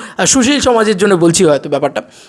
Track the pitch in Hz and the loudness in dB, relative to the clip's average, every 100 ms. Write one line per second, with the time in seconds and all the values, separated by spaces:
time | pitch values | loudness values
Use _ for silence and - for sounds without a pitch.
0 | - - 180 269 240 285 254 233 214 196 | -6 -4 -2 0 0 0 0 0 0 0
1 | 202 185 170 160 175 143 156 143 139 - | 0 2 2 2 2 0 -2 -4 -4 -6
2 | - - | -12 -18